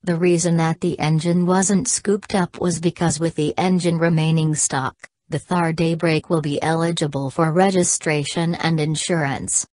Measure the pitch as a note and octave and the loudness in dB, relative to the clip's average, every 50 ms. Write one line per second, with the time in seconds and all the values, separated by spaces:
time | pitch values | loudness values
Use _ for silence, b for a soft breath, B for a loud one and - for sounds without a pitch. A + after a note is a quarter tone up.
0 | - F3+ E3+ E3 F3 F3+ F3 E3 E3+ F3 E3+ E3 E3 D#3+ E3 - - F3 - - | -2 -2 -2 2 2 2 2 2 2 2 2 2 2 0 0 -2 -2 -4 -2 -2
1 | - D3+ D#3+ D#3 D#3 F3 E3+ F3+ F3 F3 F#3 F#3+ F#3+ F3 G3+ F#3 - - - - | 0 0 0 2 2 2 2 2 2 2 2 2 2 2 0 0 0 -2 -4 -4
2 | _ - G3+ G#3+ - - - G3 F3 - - - - F3+ E3+ - E3 F3 - - | _ -2 -2 -2 -2 -2 -2 -2 -2 -2 -4 -4 -2 -2 -2 0 -2 -2 -2 0
3 | F3 E3 D#3+ D3+ E3 E3 - - D3+ D3+ - - F3 F#3 F#3 F3+ E3 F3 E3 E3 | -2 -2 0 0 -2 -2 -2 -2 -4 -2 -2 -2 0 2 2 2 2 0 0 2
4 | E3 E3+ E3+ D#3 D#3 D#3+ D#3+ E3 D#3 D#3 D3+ C#3+ - - - C3+ C3 B2 - _ | 2 2 2 2 2 2 2 2 2 0 0 -2 -2 -2 -2 -2 -4 -4 -8 _
5 | - _ _ _ _ _ - D3 - - F3+ F3 E3+ E3 E3 D#3 E3 E3 E3 D#3+ | -20 _ _ _ _ _ -8 -8 -4 -2 0 0 0 0 0 0 0 0 0 0
6 | F3 E3 D#3+ D#3 - - F3+ D#3+ D3 D3+ C#3+ - - D#3 E3 E3 E3 E3+ E3+ - | 0 2 2 0 0 0 -2 0 0 -2 -4 -2 0 0 0 0 0 0 0 -2
7 | D#3 D3 C#3 C3+ C#3 C3 - - E3 D#3+ D#3 F3+ F#3+ G3 F#3+ F3+ F3 - - - | -2 -2 -2 -4 -4 -4 0 0 0 2 4 2 2 4 4 2 2 0 -2 -2
8 | - E3+ D3+ D3 C#3+ - - F3 E3+ E3+ E3+ - - E3 E3 D#3 D3+ D#3 D#3 D3 | -2 -2 -2 -2 -2 -2 -2 -2 -2 -2 -2 -2 -2 0 0 0 0 0 -2 -4
9 | - - F3+ E3 D3 C#3 C3 - - - - - - _ _ | -2 -2 -2 0 0 -2 -4 -6 -6 -4 -4 -4 -4 _ _